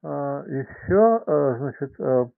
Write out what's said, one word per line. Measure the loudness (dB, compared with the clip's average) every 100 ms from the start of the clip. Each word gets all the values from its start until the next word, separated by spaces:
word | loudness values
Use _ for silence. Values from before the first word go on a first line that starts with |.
э, | -8 -6 -6 -6 -6
и | -8
всё, | -8 -12 0 4 4 4 0
э, | 2 2 0
значит, | -6 -8 -10 -6
э, | 0 0 0